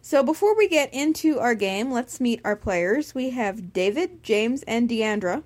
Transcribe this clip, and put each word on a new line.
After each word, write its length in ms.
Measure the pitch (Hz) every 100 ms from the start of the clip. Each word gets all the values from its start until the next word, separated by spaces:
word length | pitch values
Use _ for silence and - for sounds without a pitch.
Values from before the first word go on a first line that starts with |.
So 200 | - 285
before 340 | 262 311 415 427
we 120 | 403
get 260 | 320 277
into 460 | 262 294 311 311 294
our 160 | 240 226
game, 360 | 196 190 254
let's 280 | 247 247 -
meet 220 | 247 226
our 120 | - 208
players. 600 | 226 180 175 247 294 262
We 160 | 254
have 420 | 254 208 202 180
David, 480 | 247 190 240 359 -
James, 400 | - 208 226 269
and 240 | - 226 240
Deandra. 560 | 233 220 208 185 214